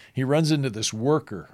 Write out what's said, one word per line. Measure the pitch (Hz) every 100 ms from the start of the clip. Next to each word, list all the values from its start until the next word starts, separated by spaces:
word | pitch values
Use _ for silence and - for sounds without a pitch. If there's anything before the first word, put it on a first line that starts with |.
| -
he | -
runs | 131 147 156
into | 156 135
this | 107 110
worker. | 110 131 151 - 95 -